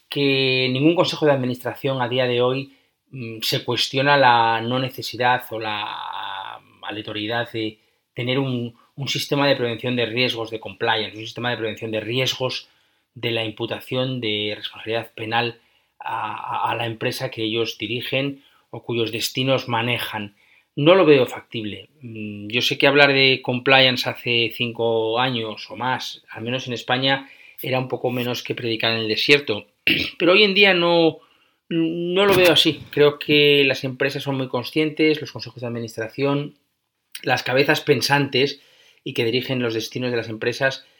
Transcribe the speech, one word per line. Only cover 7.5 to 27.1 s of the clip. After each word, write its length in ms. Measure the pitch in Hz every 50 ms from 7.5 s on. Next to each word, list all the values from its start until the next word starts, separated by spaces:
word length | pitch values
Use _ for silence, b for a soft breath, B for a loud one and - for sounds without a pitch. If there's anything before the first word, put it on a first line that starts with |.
de 260 | - 113 110 107 110 _ _ _ _ _ _ _ _
tener 240 | - 120 123 127 135
un, 360 | 135 131 123 120 120 117 b b b b b
un 120 | 143 135 -
sistema 380 | - 135 - - 147 143 143 139
de 80 | 131
prevención 380 | 123 123 117 113 117 - 127 127
de 100 | 123 117
riesgos, 440 | 107 110 123 127 120 107 113 113 107
de 100 | 113 110
compliance, 560 | - 104 95 - 117 117 113 110 101 98 101
un 80 | 107 113
sistema 260 | 113 - - 120 123
de 60 | 120
prevención 360 | 107 113 107 101 - 117 113
de 80 | 107 107
riesgos 680 | 101 107 120 131 131 127 - - 127 123 - - b b b b b b b b b b _
de 160 | 120 117 117
la 140 | 113 113 113
imputación 760 | 110 107 - 117 110 113 101 - - 131 127 127 135 131 123
de 340 | 113 104 104 104 104 107 107
responsabilidad 560 | - - - - - - 110 113 117 113 - _
penal 460 | - 113 110 117 117 120 117 - b b b b b b b b _
a, 680 | - - 113 117 107 107 110 - - 127 117 110 120
a, 40 | 113
a 40 | 117
la 120 | 113 120
empresa 440 | 117 113 110 123 127 120 - 131 127
que 120 | - 117
ellos 360 | 110 107 113 117 113 113 - -
dirigen 640 | 110 101 117 123 - - 131 135 139 143 139 b b b b b b b
o 120 | - 120
cuyos 280 | - - 117 117 113 104
destinos 580 | 113 107 - - - 131 127 135 131 120 - 120
manejan. 680 | 120 113 117 123 120 113 - - - 107 104 104 b b b b b b b b _
No 180 | 147 143 160 185
lo 100 | 190 175
veo 180 | 151 147 131 120
factible. 600 | - - - - _ - 117 107 104 95 95 95 _ _ _
Mm, 460 | 131 117 110 107 107 107 104 101 104 104
yo 120 | 113 123
sé 160 | 117 - 143
que 100 | - 143
hablar 260 | 139 139 147 143 139
de 280 | 135 135 135 135 131 127
compliance 640 | - 139 127 123 123 139 135 131 131 131 123 123 - 127
hace 440 | 117 - - 123 120 117 117 110 -
cinco 640 | - 123 117 113 120 113 117 113 113 110 110 113 120
años 520 | 127 135 123 117 113 107 104 - - -
o 60 | 92
más, 460 | 104 120 127 127 123 - - - - _ -
al 140 | - 110
menos 240 | 110 120 127 127 127
en 80 | 123 120
España, 560 | 110 - - 127 131 135 135